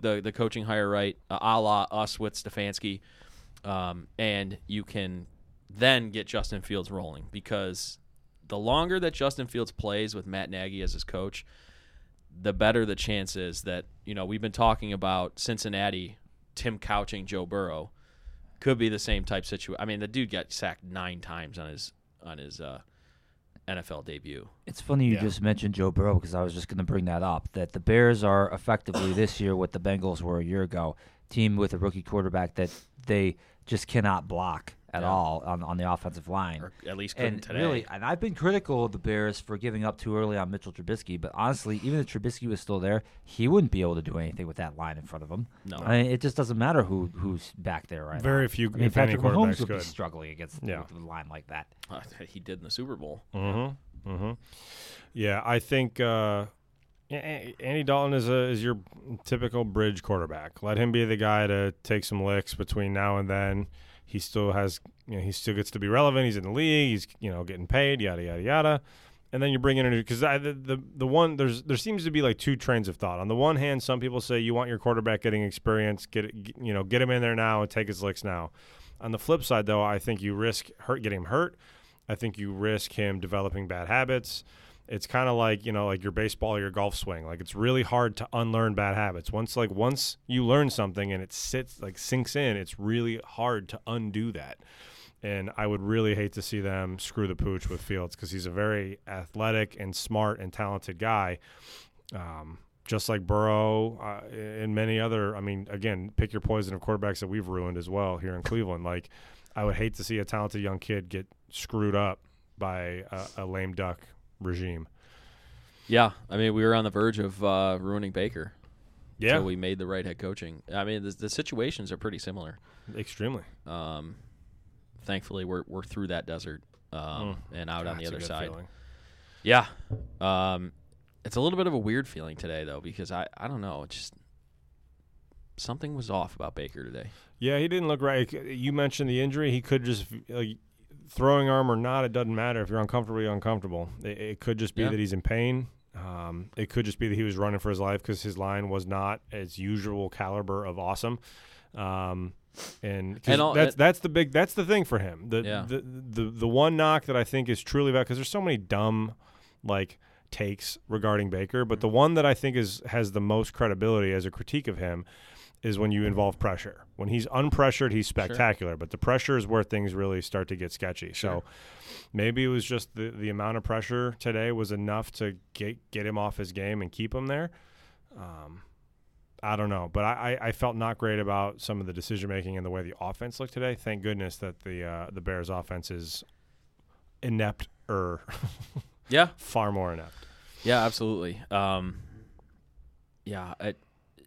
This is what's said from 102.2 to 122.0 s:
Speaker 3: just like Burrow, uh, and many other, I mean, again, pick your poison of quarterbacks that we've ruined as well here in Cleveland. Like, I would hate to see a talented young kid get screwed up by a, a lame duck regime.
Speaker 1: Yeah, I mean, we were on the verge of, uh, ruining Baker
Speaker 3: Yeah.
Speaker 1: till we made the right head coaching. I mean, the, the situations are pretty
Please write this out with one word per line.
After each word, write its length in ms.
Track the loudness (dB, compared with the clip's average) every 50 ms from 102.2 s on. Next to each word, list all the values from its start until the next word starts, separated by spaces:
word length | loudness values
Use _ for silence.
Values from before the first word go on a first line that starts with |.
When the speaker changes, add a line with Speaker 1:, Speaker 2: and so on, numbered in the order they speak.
| -10 -10 -12 -14 -14 -16 -16 -18 -20 _ _ _ -6
Speaker 3:
just 240 | -4 -2 -2 0
like 180 | 0 -2 -2 0
Burrow, 720 | 2 4 4 6 6 6 6 4 4 4 2 2 0 -2 -6
uh, 260 | -8 -8 -8 -8 -12 -12 -12
and 400 | -10 -10 -8 -6 -4 -2 0 2
many 240 | 2 2 2 2 2
other, 380 | 2 2 2 2 2 0 -2
I 20 | -2
mean, 280 | -4 -4 -4 -4 -6 -8
again, 420 | -8 -4 -2 -2 -2 -2 -4 -4 0
pick 160 | 2 2 2 0
your 80 | -2
poison 320 | 0 0 0 0 0 -2 -6
of 80 | -6
quarterbacks 380 | -2 0 0 0 0 0 -2 -2
that 80 | -4
we've 200 | -4 -4 -4 -4
ruined 300 | -4 -4 -2 -2 -2 -4
as 100 | -4 -6
well 300 | -4 -2 0 0 0 -2
here 180 | -2 -4 -6 -6
in 60 | -4
Cleveland. 420 | -4 -2 0 0 0 0 -2 -4 -4
Like, 260 | -4 -4 -4 -6 -10 -20 -20 -20 -20 -20 -20 -20 -10 -6
I 80 | -2 0
would 120 | 0 2
hate 180 | 2 0 -2 -2
to 100 | -4 -6
see 140 | -4 -2
a 80 | -2 -2
talented 360 | -2 -2 -2 -2 -2 -2 -2
young 180 | -2 -2 -4 -4
kid 280 | -4 -2 -2 -2 -4
get 200 | -6 -8 -8 -10 _ _ _ _ -16
screwed 460 | -12 -12 -8 -4 0 2 2 4 4
up 240 | 4 2 2 0 -4 -10 -20 _ _ _ _ -8
by 460 | -6 -4 -4 -2 -4 -4 -4 -6 -8 -10 -10
a, 160 | -8 -8 -8 -8 -8
a 80 | -8 -8
lame 280 | -6 -4 -4 -4 -4 -2
duck 280 | -4 -4 -4 -4 -6 -10 -20 -20 -20 -20 -20 _ -6
regime. 480 | -4 -2 -2 -2 -2 -4 -4 -6 -10 -12 -16 -20 -20 -20 -20 -20 -20 -20 -20 -20 -20 -20 -20 -20 -20 -20 -20 -10 0
Speaker 1:
Yeah, 240 | 6 8 8 8 8 4 -2 -10 -4
I 60 | 0
mean, 180 | 2 4 4 4
we 80 | 6 6
were 80 | 6 6
on 100 | 6 4
the 60 | 2
verge 300 | 2 4 4 4 2 2
of, 240 | -2 -2 -2 0 2
uh, 340 | 4 4 4 4 4 2 0
ruining 320 | -2 -2 -2 -2 -4 -2
Baker 420 | -2 -2 -2 -2 -2 -6 -10 -10 -12 -18 -20 -20 -20 -20 -20 -20 -20 -20 -20 -18 -8 0
Speaker 3:
Yeah. 140 | 2 4 4
Speaker 1:
till 100 | 4 2
we 100 | 0 -2
made 220 | -2 -2 -2 -2
the 80 | -2 -4
right 180 | -4 -4 -4 -4
head 140 | -6 -8
coaching. 460 | -6 -6 -8 -6 -8 -10 -12 -14 -14 -12 -6 -4
I 100 | -2 -2
mean, 200 | -2 -2 -4 -4
the, 80 | -6
the 180 | -8 -6 -8 -6
situations 600 | -4 -4 -4 -4 -2 -2 -2 -2 -2 -6 -8 -8
are 60 | -8
pretty 200 | -6